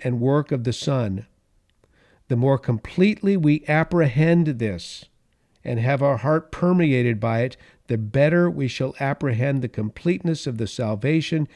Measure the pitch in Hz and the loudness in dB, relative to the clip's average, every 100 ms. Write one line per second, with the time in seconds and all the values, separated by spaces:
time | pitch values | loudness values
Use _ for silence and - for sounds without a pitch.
0 | 127 123 127 143 143 135 120 - - 135 | -4 -2 0 0 0 -2 -4 -4 -2 -2
1 | 107 95 - _ _ _ _ _ _ _ | -2 -6 -10 _ _ _ _ _ _ _
2 | _ _ - 120 135 131 - 113 - - | _ _ -4 0 2 2 0 -4 -2 2
3 | 202 214 196 196 151 151 - 156 160 175 | 2 2 0 2 2 2 0 0 2 2
4 | 143 120 160 170 156 120 110 87 - - | 2 2 4 4 2 0 -4 -6 -10 -16
5 | - _ _ _ _ _ - 120 123 135 | -20 _ _ _ _ _ -6 -2 0 2
6 | 139 120 139 160 - - 175 185 160 127 | 2 0 0 0 -2 -2 2 4 4 4
7 | 120 107 110 113 127 - - _ - 113 | 2 0 -2 -2 -2 -6 -20 _ -6 -4
8 | 107 135 147 175 175 151 131 - 131 - | -2 2 4 4 2 0 -4 -4 -6 -4
9 | 139 143 139 113 135 139 123 - 107 - | -4 -2 -2 0 0 -2 -4 -6 -8 -4
10 | 175 185 170 156 143 113 107 - 110 104 | -2 -2 -2 -4 -4 -4 -6 -4 -4 -2
11 | 135 160 151 160 147 | 0 0 0 -2 -4